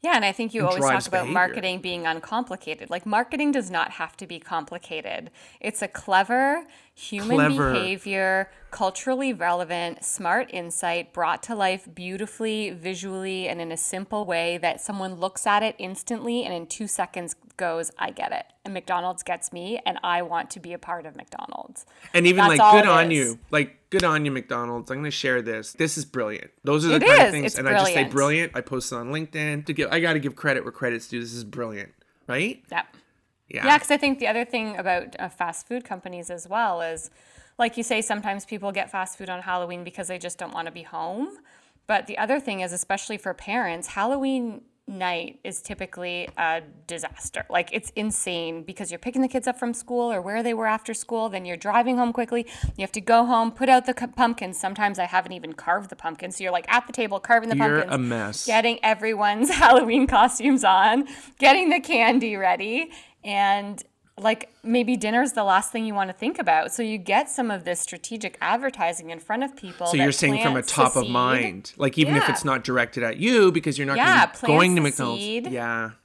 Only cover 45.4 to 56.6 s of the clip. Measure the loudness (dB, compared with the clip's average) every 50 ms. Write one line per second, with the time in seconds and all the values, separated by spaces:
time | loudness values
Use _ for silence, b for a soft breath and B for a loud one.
45.4 | _ -10 -10 -10 -10 -12 -10 -10 -10 -12 -10 -10 -8 -8 -6 -8 -8 -10 -4 -2
46.4 | 0 0 0 -2 -4 -10 -20 -20 _ -12 -10 -10 -8 -10 -12 -10 -14 -10 _ -8
47.4 | -8 _ 0 0 0 0 -6 -8 -8 -6 _ -6 -4 -4 -4 -4 -4 -4 -4 -4
48.4 | -6 -6 -8 -10 -10 -14 -12 -12 -10 -10 -10 -10 -10 -6 -2 0 0 0 0 -2
49.4 | -2 -2 -4 -4 -4 -6 -4 -6 -8 -4 -2 -2 0 0 -2 -2 -4 -4 -4 -2
50.4 | -2 -2 -2 0 0 0 0 -2 -2 -6 -8 -8 -6 _ -4 -2 -2 -2 -4 -6
51.4 | -6 -6 -10 -6 -4 -2 0 2 2 2 2 2 2 0 0 -2 -2 -2 -2 -4
52.4 | -4 -4 B B B B B -4 -6 -6 -6 -8 2 6 6 6 6 6 4 4
53.4 | 4 2 0 -2 4 6 6 6 6 2 -4 -4 -4 -8 0 2 2 2 2 -2
54.4 | -6 -8 -8 -4 -6 -6 -2 0 -2 -2 0 0 -4 2 2 0 0 0 -8 -12
55.4 | -12 -12 -14 -10 0 0 0 0 0 -6 -16 -10 -8 -8 -8 -8 -12 -12 -10 -6
56.4 | -4 -2 -2 -2